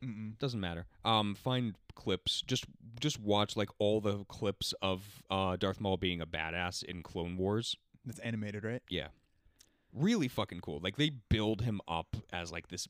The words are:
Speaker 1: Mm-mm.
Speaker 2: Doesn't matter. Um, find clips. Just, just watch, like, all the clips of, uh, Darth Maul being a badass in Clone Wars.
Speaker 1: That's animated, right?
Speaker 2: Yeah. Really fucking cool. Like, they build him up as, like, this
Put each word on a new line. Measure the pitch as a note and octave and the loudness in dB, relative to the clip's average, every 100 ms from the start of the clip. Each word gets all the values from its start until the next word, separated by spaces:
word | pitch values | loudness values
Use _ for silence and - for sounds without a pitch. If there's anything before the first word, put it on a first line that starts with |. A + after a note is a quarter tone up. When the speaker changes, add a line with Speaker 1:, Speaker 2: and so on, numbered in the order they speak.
Speaker 1:
Mm-mm. | C3 G#2+ A2 A2+ | -8 -8 -8 -4
Speaker 2:
Doesn't | C#3 A#2 | -2 0
matter. | F#2 E2+ F2+ - | -2 -2 -8 -4
Um, | A2 A2 G#2 | 4 4 4
find | G2 B2+ B2+ A#2+ F#2+ - | 0 0 0 0 -4 -14
clips. | - - F#2 - - | -8 -2 0 2 -2
Just, | - B2+ - - - A#2 | 0 -2 -2 -12 -18 -4
just | D3+ - | -2 -2
watch, | G#2 G2+ G#2 - | 4 4 4 2
like, | G2+ - | -2 2
all | G#2 A2 | 4 4
the | G#2 G2+ | 2 0
clips | G2+ - G#2 G2 - - | -4 -2 -2 0 -4 0
of, | F#2+ F#2 G2+ - - | 0 0 -2 -18 -2
uh, | F#2+ F#2+ F2+ | 2 2 2
Darth | G2 F#2+ | 0 0
Maul | G2+ F#2 | 0 2
being | F#2+ F2 | 2 0
a | D#2+ | -2
badass | E2 D#2+ E2+ F2+ - | -4 -2 -2 -2 -4
in | - F2+ | -6 -8
Clone | - - E2+ F2+ | -6 -4 -2 0
Wars. | F#2+ G#2+ A#2 - _ - | 2 2 0 -6 _ -14
Speaker 1:
That's | B2+ - | -12 -8
animated, | A#2 A2 G#2+ G#2 | -4 -4 -4 -4
right? | G#2+ B2 - | -4 -6 -4
Speaker 2:
Yeah. | F2 - - _ _ _ _ - _ _ | -4 -4 -10 _ _ _ _ -20 _ _
Really | - F3+ A#3 C#3+ | 0 2 4 2
fucking | - G#2 F2 | 0 -4 -4
cool. | - D2 | -6 -4
Like, | F2+ G2 | -2 2
they | D3+ C3+ - | 0 0 0
build | A2+ G#2+ G#2+ | 4 4 2
him | A#2 G2+ - | 0 -2 -2
up | E2+ D#2+ A2 - | -2 -2 -8 -6
as, | F2+ E2+ | -6 -6
like, | E2+ - | -8 -8
this | F2 | -8